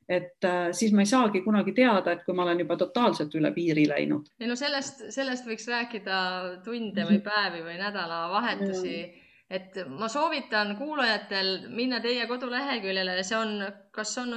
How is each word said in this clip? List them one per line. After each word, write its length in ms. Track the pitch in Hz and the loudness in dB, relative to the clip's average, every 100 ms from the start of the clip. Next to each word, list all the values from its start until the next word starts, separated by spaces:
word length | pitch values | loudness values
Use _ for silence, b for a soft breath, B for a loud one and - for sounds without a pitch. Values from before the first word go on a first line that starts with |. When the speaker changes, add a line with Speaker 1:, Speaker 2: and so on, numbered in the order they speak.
| - | -2
Speaker 1:
et, 240 | 180 175 - | -2 -2 -2
äh, 280 | 185 180 175 | 0 2 0
siis 220 | 180 220 | 2 4
ma 80 | 208 202 | 6 6
ei 60 | |
saagi 320 | 254 226 202 214 | 4 4 2 2
kunagi 300 | 214 202 208 | 2 4 4
teada, 340 | 254 196 180 | 6 6 2
et 120 | 175 - | 0 0
kui 80 | |
ma 80 | 180 175 | 0 2
olen 120 | 170 | 2
juba 160 | 160 170 | 2 0
totaalselt 600 | 180 - 233 165 151 160 | 0 2 2 2 0 0
üle 160 | 151 | 0
piiri 320 | 151 170 156 151 | 2 2 4 4
läinud. 460 | 147 147 147 - - | 4 0 0 -4 -8
Speaker 2:
Ei 80 | 233 | -4
no 80 | 247 | -2
sellest, 500 | 285 285 269 - - | -2 -2 -4 -10 -10
sellest 320 | 240 269 254 240 | -4 -4 -4 -6
võiks 240 | 220 - | -8 -4
rääkida 960 | 240 240 220 190 190 185 180 180 180 226 | -4 -4 -6 -2 0 0 -2 -6 -8 -8
tunde 400 | 233 220 190 170 | -6 -4 -2 4
või 140 | 202 | 4
Speaker 1:
Mhm. 100 | 208 | 4
Speaker 2:
päevi 320 | 208 196 170 | 0 0 -4
või 160 | 165 175 | -8 -6
nädalavahetusi. 1200 | 202 202 170 170 170 196 233 202 196 185 180 - | -6 -4 -4 -4 0 0 0 0 -2 -2 -4 -6
Speaker 1:
Mm. 240 | 180 b b b b | -8 b b b b
Speaker 2:
Et 280 | 190 190 196 170 | -10 -8 -10 -8
ma 200 | 135 220 | -6 -4
soovitan 680 | 285 320 302 - 214 208 208 | 0 0 0 -2 0 0 -2
kuulajatel 880 | 294 302 233 208 208 196 190 185 - | -4 0 0 0 -2 -2 0 -2 -4
minna 300 | 220 254 196 | -4 -2 0
teie 240 | 233 247 226 | 0 -2 -2
koduleheküljele, 920 | 247 254 247 277 240 190 190 185 180 | -4 -4 -4 -4 -4 -2 -2 0 -2
see 140 | 190 226 | 0 0
on, 240 | 220 208 196 202 - | -2 -2 -6 -10 -12
kas 260 | - 214 - | -8 -6 -6
on, 160 | 247 | -4